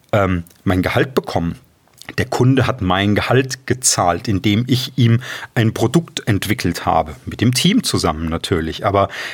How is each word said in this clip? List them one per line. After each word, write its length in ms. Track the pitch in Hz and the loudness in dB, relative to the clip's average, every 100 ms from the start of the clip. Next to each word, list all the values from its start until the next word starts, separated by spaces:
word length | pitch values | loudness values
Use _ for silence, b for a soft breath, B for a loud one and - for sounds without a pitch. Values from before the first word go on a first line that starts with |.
| B | B
ähm, 320 | 110 95 90 85 - | 2 2 0 -4 -6
mein 200 | 101 92 | 0 2
Gehalt 320 | - - 131 | 2 0 -2
bekommen. 420 | - - - 85 - _ _ _ - - - | -2 -4 -2 -4 -6 _ _ _ -20 -10 -8
Der 80 | 92 | -4
Kunde 400 | - 127 135 113 | 2 4 4 2
hat 140 | - | 0
mein 340 | 92 92 101 | 0 2 2
Gehalt 540 | 101 - 123 131 - - | 2 2 0 0 -4 -4
gezahlt, 580 | - - - 90 87 - | -2 -2 0 0 0 -2
indem 380 | 98 107 104 127 | 0 2 0 2
ich 280 | 127 - - | -2 -2 2
ihm 240 | 117 117 B B B | 4 4 B B B
ein 180 | - 113 | 0 0
Produkt 540 | - 113 170 165 - - | 2 2 2 0 -4 -2
entwickelt 580 | 98 - 107 90 85 | -2 -2 -2 -2 -2
habe. 300 | - 82 78 - | 0 0 0 -6
Mit 160 | - - | -12 -2
dem 140 | 107 | 0
Team 300 | 127 175 240 | 2 2 2
zusammen 440 | - 101 90 78 82 | 0 -2 -2 -2 -4
natürlich. 560 | 82 - 87 80 - | -4 -2 -2 -2 -4
Aber 260 | 107 98 98 B B | 0 2 0 B B